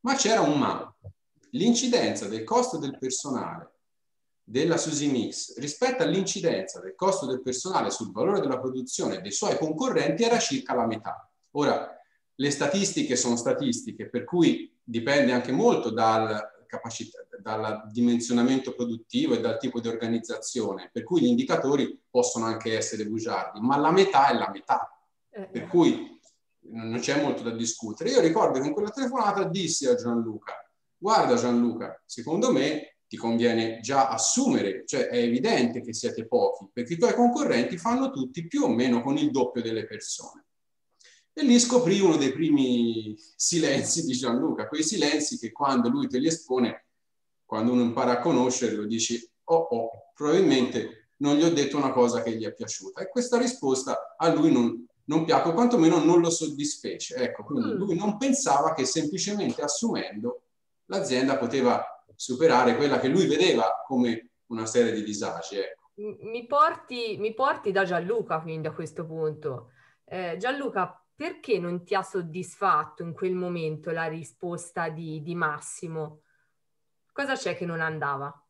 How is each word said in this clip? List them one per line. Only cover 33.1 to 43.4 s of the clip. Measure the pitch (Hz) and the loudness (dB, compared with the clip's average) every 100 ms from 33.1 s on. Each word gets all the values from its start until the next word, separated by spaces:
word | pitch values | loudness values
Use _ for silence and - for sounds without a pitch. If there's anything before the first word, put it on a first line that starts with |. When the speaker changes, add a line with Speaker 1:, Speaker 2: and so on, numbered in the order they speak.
| - | -6
Speaker 1:
conviene | 117 117 117 113 113 113 | -2 2 4 2 0 -4
già | 113 139 113 | -2 2 2
assumere, | 113 - - 269 123 98 92 - | 2 0 2 2 2 0 -4 -4
cioè | 139 - | -2 0
è | 123 | 2
evidente | 120 120 143 175 120 120 | 2 2 2 2 2 -2
che | 117 | -8
siete | 117 117 - 110 | -6 -6 -6 0
pochi, | 123 98 - - | 2 2 0 -10
perché | - 120 | -10 -6
i | 170 | 2
tuoi | 233 220 | 2 6
concorrenti | 240 240 - 120 - 175 | 4 4 0 2 0 -2
fanno | 226 247 269 | -2 0 -2
tutti | 151 127 - 165 | -4 -6 -6 -6
più | 285 | 0
o | 247 | 2
meno | 117 123 120 | 2 2 2
con | 127 147 | 0 0
il | 147 | 0
doppio | 127 123 120 | 2 0 -2
delle | 113 110 - | -4 -4 -6
persone." | 107 - - - - _ _ _ _ _ _ - _ _ | -10 -10 -12 -12 -20 _ _ _ _ _ _ -20 _ _
E | - | 0
lì | 285 240 | 6 6
scoprì | - 247 170 196 | 8 4 4 4
uno | 190 147 | 6 6
dei | 135 | 2
primi | 131 160 143 127 123 117 113 107 107 - | 2 2 4 4 2 2 -2 -6 -12 -16
silenzi | _ | _